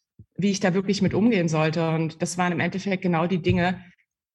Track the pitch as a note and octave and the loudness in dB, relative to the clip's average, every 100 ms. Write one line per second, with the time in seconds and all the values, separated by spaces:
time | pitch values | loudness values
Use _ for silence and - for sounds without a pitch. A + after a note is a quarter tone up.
0 | _ - - - G3+ F#3+ F#3+ F#3 G3 G3+ | _ -20 -16 -4 -2 0 0 0 0 0
1 | F#3 F3+ A#3 G3+ E3 D#3 D#3+ E3 D#3+ D#3+ | 0 2 2 2 2 0 0 0 0 0
2 | D#3+ - F3 F3 F3+ E3+ F3 F#3+ G3 F#3+ | -2 -4 -6 -2 -2 0 -2 -2 -4 -2
3 | F#3 E3 E3+ F#3 E3+ F3+ F3 F3+ - _ | 0 0 0 0 0 2 0 -2 -10 _
4 | _ _ _ | _ _ _